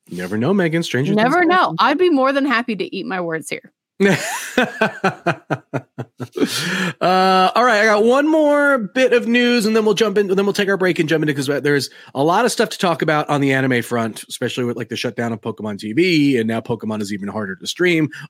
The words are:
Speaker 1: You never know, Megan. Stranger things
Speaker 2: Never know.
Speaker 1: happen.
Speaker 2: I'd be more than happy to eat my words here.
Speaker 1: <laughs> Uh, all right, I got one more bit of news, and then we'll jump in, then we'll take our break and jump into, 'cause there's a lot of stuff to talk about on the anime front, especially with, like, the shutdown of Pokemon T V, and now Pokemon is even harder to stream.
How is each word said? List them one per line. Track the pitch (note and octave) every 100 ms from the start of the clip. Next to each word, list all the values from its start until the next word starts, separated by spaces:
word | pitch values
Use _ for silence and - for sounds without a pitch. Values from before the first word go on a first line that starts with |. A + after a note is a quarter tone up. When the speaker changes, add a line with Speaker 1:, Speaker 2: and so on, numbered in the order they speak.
| _
Speaker 1:
You | F2
never | F2+ G#2+
know, | C3+
Megan. | G3+ E3+ E3
Stranger | E3+ B2 D3+
things | G#3
Speaker 2:
Never | A#3 E4+
know. | E4+
Speaker 1:
happen. | F4+ C#4+ E3
Speaker 2:
I'd | A3+ D4+
be | F4+
more | C#4 C4
than | C#4 C#4
happy | A#3 A#3+ G3+
to | F3+ G3
eat |
my | - F#3
words | E3+ D#3+ -
here. | - - _ _ -
Speaker 1:
<laughs> | G3 E3 E5 G#5+ - - A#3+ - A3 - G3 - - - - C3+ - C3 - - B2 - B2+ - - - D#3+ F#3+ F3+ -
Uh, | E3+ F#3 F#3+ F#3 F#3
all | -
right, | B3 G#3
I |
got | A3 G#3
one | A3+ C4 D4
more | D#4+ D4 D4 C#4+ C4+
bit | G3+ C4 B3+
of | A#3+ G#3+
news, | A#3+ A#3+ A#3+ G#3+
and | A3
then |
we'll | G#3+
jump | G3 A3 G3
in, | G3+
then | F#3+
we'll | G3+
take | F#3 G3
our | G3
break | F#3 E3+
and | D#3
jump | D#3+
into, | D3+
'cause | C#3 C3+ C#3+
there's | C#3+ C#3+ B2+ - -
a | B2+
lot | D3+ F#3+
of | A#3+
stuff | - A3
to | -
talk | F#3 D#3+
about | D#3+ D3+ D3+
on | D3
the | C#3
anime | C3+ C3+ B2
front, | A2 A#2+ A2+ G#2 -
especially | - A#2+ -
with, | A#2+ A#2+
like, | A#2+
the | A2+
shutdown | B2 A2 A#2
of | A2+
Pokemon | A#2 G#2 G#2+ G2+
T | G#2+
V, | A#2 F#3 D#3+ C#3+ B2
and | A2+
now | A2+
Pokemon | - A2+ A2 G#2+
is | G2+
even | G2+ G2+
harder | G2+ G2 F#2
to | -
stream. | - F3+ E3 D3+ -